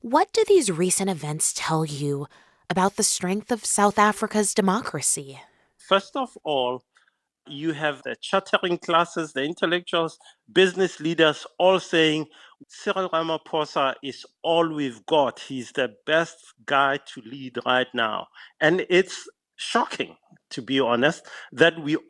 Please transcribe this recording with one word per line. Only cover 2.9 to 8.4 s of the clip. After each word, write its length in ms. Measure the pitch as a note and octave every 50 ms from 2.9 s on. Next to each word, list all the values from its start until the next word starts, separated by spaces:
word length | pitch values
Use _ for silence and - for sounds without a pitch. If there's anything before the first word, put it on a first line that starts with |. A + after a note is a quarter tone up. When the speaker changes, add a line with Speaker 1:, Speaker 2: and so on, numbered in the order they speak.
| -
Speaker 1:
the 60 | -
strength 480 | G#3 - - - F#3 F3+ F#3+ G#3 - -
of 140 | B3 G#3+ -
South 340 | - - - G3+ G#3 G3 -
Africa's 540 | G#3 G#3+ G#3 - A3+ - - G#3+ G#3 -
democracy? 880 | - A3+ G3+ F#3+ F#3 A3+ - - - D3 - - - D#3 C#3 C3+ C3+ C3 - _ _ _ _ _ _ _
Speaker 2:
First 380 | - - F#3+ G3 F#3+ - _
of 200 | C#4+ C4 A#3+ - - _
all, 380 | D#3 D3 C3+ B2 B2 B2+ B2+ _ _ _ _ _ _ _ _ _ _ _ _ _ -
you 220 | D3 C#3 D3+ E3
have 300 | D#3 C#3+ D#3 D3+ C#3 C3
the 120 | - B2+ A#2 _
chattering 560 | - - - G3